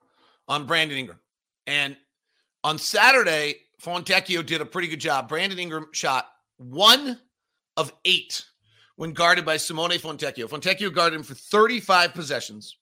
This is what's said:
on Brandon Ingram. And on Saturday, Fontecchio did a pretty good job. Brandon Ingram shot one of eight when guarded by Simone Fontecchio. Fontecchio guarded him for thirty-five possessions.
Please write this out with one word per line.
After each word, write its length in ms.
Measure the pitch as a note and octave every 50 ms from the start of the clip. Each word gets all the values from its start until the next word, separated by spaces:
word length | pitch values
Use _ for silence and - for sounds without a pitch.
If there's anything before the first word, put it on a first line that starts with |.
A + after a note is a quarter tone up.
| _ _ _ _ _ _ _ _ _ -
on 180 | C3+ D3 D3
Brandon 320 | A#2+ E3+ E3 D#3+ D#3 C#3+ C3+
Ingram. 220 | B2+ A#2 - - _ _ _ _ _ _ _ _ _ -
And 300 | C#3+ D3 C#3+ C#3 C#3+ - _ _ _ _ _ _ _ _ _ _ _ _ -
on 140 | D3 D#3 D3
Saturday, 840 | - - - G3+ G#3 B3 C4+ C4 A3 F3+ D#3+ D3+ D3+ D3 D3 - _ _ _ _
Fontecchio 640 | - E3+ F3 F3 F3 - F#3 F3+ - - F3+ E3+ E3
did 160 | - D#3+ D#3+
a 40 | D3+
pretty 220 | - - F#3 F3 E3+
good 120 | D#3 D3
job. 300 | B2 D#3+ D3 C3+ B2+ A2+
Brandon 300 | D3+ D#3+ F#3 G3 F#3+ F3+
Ingram 280 | F3+ F3 D#3 D#3 D#3 D3+
shot 380 | - - - D3+ C3+ B2+ - - _ _ _ _ _ _
one 640 | B2+ B2 B2+ D3+ G3 A3 A#3 C4+ D4 C4+ A#3+ - _ _ _ _ _ _ _ _ _ _ _ -
of 160 | D#3+ C3+ - _ -
eight 380 | F3+ F#3 E3+ - - - - - - _ _ _ _ _ _ _ _ _
when 180 | - D#3+ E3 D3+
guarded 320 | D3 E3+ E3+ F3+ F3+ E3
by 120 | D3+ D#3 D3+
Simone 400 | - - E3+ D#3 E3 E3+ F3 E3+
Fontecchio. 480 | - D#3+ D3+ C#3 D3+ C#3 C3 - A2+ A2
Fontecchio 420 | C#3 D3 - F3+ F#3+ - G#3 G3
guarded 280 | D#3 E3+ E3+ E3+ D#3+ D#3
him 60 | C#3+
for 120 | - C3+
thirty-five 800 | - - - - G#3 G#3+ A#3 B3 A#3 - - F#3+ F3+ F3 F3 -
possessions. 640 | F3 E3 C3+ C#3+ A#2+ - - G#2 G#2+ G#2 - - _